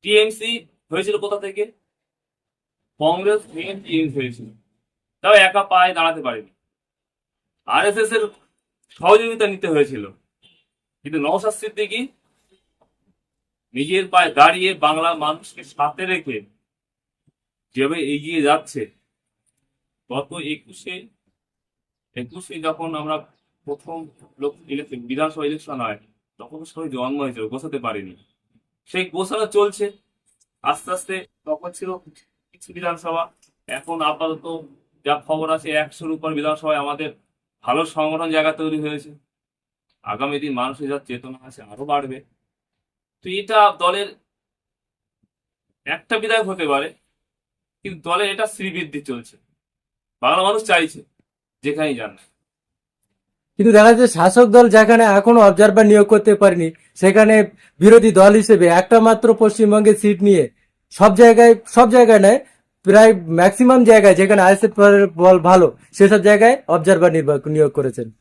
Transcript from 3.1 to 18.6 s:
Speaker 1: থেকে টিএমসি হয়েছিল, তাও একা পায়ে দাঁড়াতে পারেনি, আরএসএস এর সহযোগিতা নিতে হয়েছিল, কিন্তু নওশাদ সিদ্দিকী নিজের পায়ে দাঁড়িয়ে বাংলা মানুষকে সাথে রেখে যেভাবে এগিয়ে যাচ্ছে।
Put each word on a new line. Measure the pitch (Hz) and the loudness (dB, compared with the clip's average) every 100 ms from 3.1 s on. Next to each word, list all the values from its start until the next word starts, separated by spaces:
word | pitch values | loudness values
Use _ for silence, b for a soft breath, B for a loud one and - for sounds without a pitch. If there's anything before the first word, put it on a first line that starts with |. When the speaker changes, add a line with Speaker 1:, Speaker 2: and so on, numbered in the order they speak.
| 180 196 208 - | -2 -4 -4 -8
Speaker 1:
থেকে | 160 180 196 | -16 -16 -16
টিএমসি | 196 160 160 139 | -8 -6 -6 -8
হয়েছিল, | 123 117 113 _ _ _ _ _ _ _ | -12 -14 -20 _ _ _ _ _ _ _
তাও | 185 | 2
একা | 208 190 202 | 2 2 -2
পায়ে | 196 185 180 | -2 0 0
দাঁড়াতে | 170 165 160 | -2 -6 -6
পারেনি, | 131 113 104 _ _ _ _ _ _ _ _ _ _ _ - | -10 -12 -18 _ _ _ _ _ _ _ _ _ _ _ -6
আরএসএস | 131 202 202 214 | -2 -2 -2 -4
এর | 226 208 _ _ _ _ _ _ _ | -4 -8 _ _ _ _ _ _ _
সহযোগিতা | 170 214 233 226 208 | 2 2 0 -6 -6
নিতে | 190 185 | -6 -4
হয়েছিল, | 151 139 123 98 _ _ _ _ _ _ _ _ _ | -2 -2 -6 -16 _ _ _ _ _ _ _ _ _
কিন্তু | 143 156 | -12 -8
নওশাদ | 143 190 214 | -4 -4 -6
সিদ্দিকী | 214 214 208 208 220 269 _ _ _ _ _ _ _ _ _ _ _ _ _ _ _ _ | -8 -14 -10 -10 -8 -12 _ _ _ _ _ _ _ _ _ _ _ _ _ _ _ _
নিজের | 123 147 190 180 | -12 -6 -6 -2
পায়ে | 180 170 | -2 -2
দাঁড়িয়ে | 139 156 180 185 | 2 2 2 -6
বাংলা | 170 151 156 170 | -4 -4 -2 -6
মানুষকে | 165 151 156 - - | -6 -8 -10 -16 -20
সাথে | 139 - 147 151 185 | -20 -8 -8 -8 -10
রেখে | 175 143 110 101 _ _ _ _ _ _ _ _ _ _ _ _ | -10 -10 -16 _ _ _ _ _ _ _ _ _ _ _ _ _
যেভাবে | 127 139 170 139 | -6 -6 -6 -8
এগিয়ে | 147 151 165 | -10 -8 -6
যাচ্ছে। | 143 156 | -2 -2